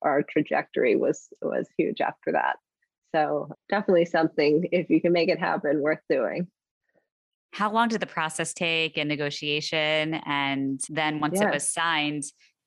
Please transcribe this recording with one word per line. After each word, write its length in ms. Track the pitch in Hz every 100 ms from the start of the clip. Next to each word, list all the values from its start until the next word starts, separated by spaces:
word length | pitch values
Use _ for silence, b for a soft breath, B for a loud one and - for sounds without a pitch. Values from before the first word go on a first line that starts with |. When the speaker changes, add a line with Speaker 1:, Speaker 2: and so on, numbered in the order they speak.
Speaker 1:
our 220 | 151 143
trajectory 720 | 143 156 147 143 - - 123 -
was, 320 | - 160 - -
was 280 | - - - -
huge 240 | - -
after 320 | - - -
that. 240 | - 64 - _ _ _ _ _ 160
So 380 | 151 147 147 - -
definitely 340 | 202 202 175
something, 640 | 170 165 160 - 147 151 180
if 160 | 180 170
you 100 | 160
can 140 | 170
make 160 | 175 170
it 100 | 165
happen, 400 | 170 165 151 147
worth 220 | 147 156 -
doing. 380 | 143 107 110 180 _ _ _ _ _ _ _ _ _ _
Speaker 2:
How 180 | - 208
long 160 | 220 233
did 140 | 220
the 60 | 180
process 460 | - 160 - 165
take 440 | - 170 160 160 156
in 100 | 147
negotiation? 1080 | 147 147 147 147 147 151 160 151 156 156 160 151
And 560 | 143 139 139 135 135 -
then 320 | 151 156 151
once 180 | 151 185
it 60 | 208
Speaker 1:
Yeah. 60 |
Speaker 2:
was 160 | 143 -
signed, 560 | - 170 156 147 151 - - b b